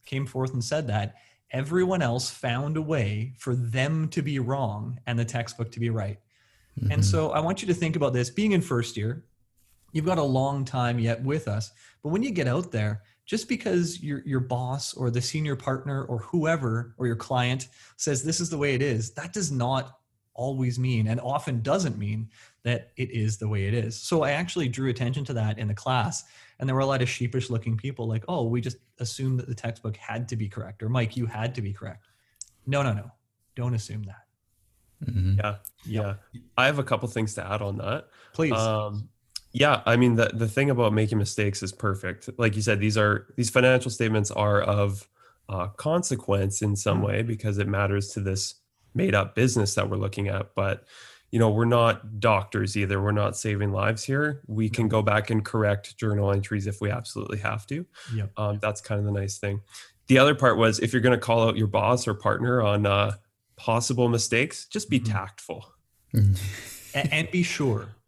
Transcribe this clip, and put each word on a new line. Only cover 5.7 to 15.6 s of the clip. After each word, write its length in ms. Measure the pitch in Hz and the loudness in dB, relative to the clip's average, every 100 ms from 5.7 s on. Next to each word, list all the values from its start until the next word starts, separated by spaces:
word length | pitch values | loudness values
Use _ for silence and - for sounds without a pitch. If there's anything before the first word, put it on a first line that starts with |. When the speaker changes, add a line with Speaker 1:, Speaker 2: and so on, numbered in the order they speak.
Speaker 1:
to 80 | - | -4
be 100 | 117 | -2
right. 280 | 110 101 101 _ _ _ _ _ - | -2 -4 -8 _ _ _ _ _ -4
Speaker 2:
Mm-hmm. 140 | 101 | 0
Speaker 1:
And 120 | 147 | 2
so 260 | - 165 156 | 4 4 2
I 80 | - | 0
want 220 | 165 190 | 0 -2
you 60 | 196 | 0
to 60 | |
think 200 | 175 165 156 | 0 0 0
about 160 | 139 | 2
this. 160 | 127 123 | 2 0
Being 220 | - 214 | 0 4
in 80 | 185 | 4
first 360 | - 120 113 - | 2 0 -2 -4
year, 280 | 107 147 _ _ _ _ _ _ _ | -4 -6 _ _ _ _ _ _ _
you've 120 | 156 | -4
got 140 | 156 175 | 0 2
a 40 | |
long 420 | 143 131 135 139 | 2 2 2 -2
time 340 | 131 135 120 120 | -2 0 0 2
yet 240 | 113 117 | 0 0
with 240 | 131 156 156 | -2 -2 -2
us. 220 | 107 110 _ - _ | -4 -6 _ -20 _
But 60 | 147 | -4
when 120 | 185 | -2
you 60 | 262 | 0
get 160 | 180 131 | -2 0
out 240 | 139 175 | 0 -2
there, 300 | 113 107 107 _ _ - | -2 -2 -4 _ _ -6
just 220 | 226 - | -4 -2
because 540 | 269 214 180 170 - | -4 0 2 0 -4
your, 200 | 147 139 - | -6 -6 -2
your 140 | 131 | -2
boss 520 | 127 123 127 139 - | 0 -2 -2 -6 -8
or 180 | - 127 | -4 -2
the 120 | 120 | 0
senior 340 | 127 156 151 | -2 -2 -4
partner 480 | 135 | -2